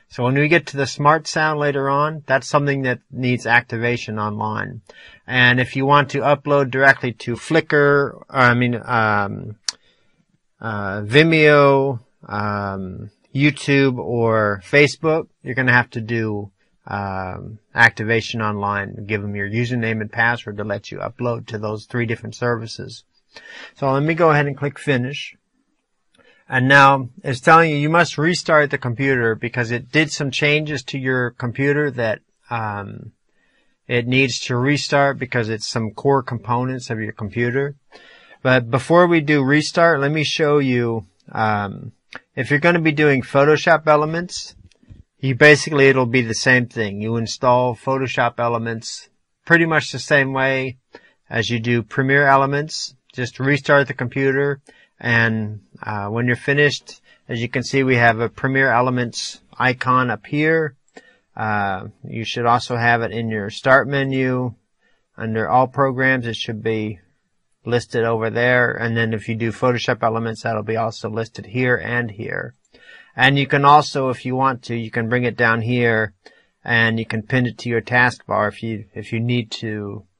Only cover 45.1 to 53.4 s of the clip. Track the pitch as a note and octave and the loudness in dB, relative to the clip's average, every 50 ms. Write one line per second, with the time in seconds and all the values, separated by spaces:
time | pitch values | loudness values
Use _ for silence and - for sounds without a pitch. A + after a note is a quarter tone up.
45.1 | _ - - C3+ C3 A#2+ D3+ D3+ D3+ C#3 - D#3 D#3 C#3+ C#3 C#3 C3 C3 B2+ A2+ | _ -6 -4 -2 4 8 10 10 10 8 6 -2 2 4 6 6 6 4 2 2
46.1 | A#2+ C3 A#2 A2+ A2+ - - C3+ B2+ B2 B2 B2 - A#2+ A2 G2+ G2 G2+ G#2+ A2 | 2 0 0 0 -4 -2 2 2 4 2 2 -2 -4 -6 -6 -4 -4 -6 -4 -4
47.1 | A2+ A#2 A2+ G#2+ - - C3 B2+ B2 B2 B2+ B2+ A#2 - - C3+ C3+ C3 C3+ B2 | -2 -2 -4 -6 -6 0 2 2 4 4 2 0 -2 -4 -4 -2 -2 -2 -2 -2
48.1 | - - A#2+ A#2 - - A#2+ A#2 A#2+ A2+ A2+ A#2 A2+ A2+ - - - - - _ | 0 0 0 0 0 -2 -2 -2 -2 -2 -4 -6 -8 -8 -10 -12 -14 -14 -18 _
49.1 | _ _ _ _ _ _ - - E3+ E3 E3 E3 D#3+ D3+ - - - B2+ - - | _ _ _ _ _ _ 0 2 4 4 4 4 2 0 0 -2 -10 -8 -2 2
50.1 | D#3 C#3+ C3+ C3+ C3+ C3+ C3 C3+ C3+ C3 C3 C3 C3 _ _ _ - - _ _ | 2 2 2 2 0 0 0 0 0 0 -4 -6 -10 _ _ _ -20 -20 _ _
51.1 | _ _ _ - A2+ A#2 G#2+ G2+ A#2+ A#2 A2 A#2+ A#2+ A#2+ A2 - - - C3 C3 | _ _ _ -6 -4 -4 -2 -2 -2 -2 0 0 0 0 0 -4 -4 -2 0 2
52.1 | C#3 C#3+ C#3+ C#3 C#3 C3+ C#3 C3+ C#3+ C#3+ D3 D#3+ - - - - _ _ _ _ | 2 4 4 4 4 4 4 2 -2 -4 -4 -6 -8 -12 -12 -12 _ _ _ _
53.1 | - - B2 A#2+ - - | -8 -8 -8 -8 -6 -4